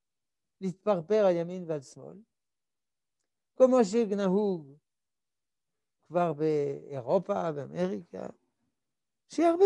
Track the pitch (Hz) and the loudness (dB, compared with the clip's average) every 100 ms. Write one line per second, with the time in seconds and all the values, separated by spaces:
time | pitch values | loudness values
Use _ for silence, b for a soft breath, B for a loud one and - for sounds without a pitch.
0 | _ _ _ _ _ - 190 165 208 190 | _ _ _ _ _ -10 -8 -6 -2 -2
1 | 156 214 202 170 170 185 170 156 131 - | 2 2 4 2 -2 -6 -6 -8 -8 -18
2 | 135 180 226 _ _ _ _ _ _ _ | -18 -20 -20 _ _ _ _ _ _ _
3 | _ _ _ _ _ - 254 254 202 226 | _ _ _ _ _ 4 6 6 4 2
4 | 220 196 196 190 214 175 143 143 _ _ | 0 0 2 2 0 -2 -8 -20 _ _
5 | _ _ _ _ _ _ _ _ _ _ | _ _ _ _ _ _ _ _ _ _
6 | - 160 175 147 156 151 143 143 156 139 | -6 -2 -2 0 -2 0 -2 -6 -10 -10
7 | 120 185 180 202 175 147 135 160 185 202 | -2 -2 0 -4 -4 -6 -8 -6 -4 -6
8 | 170 190 - - _ _ _ _ _ _ | -12 -14 -14 -16 _ _ _ _ _ _
9 | _ _ - - 339 339 | _ _ -12 0 2 6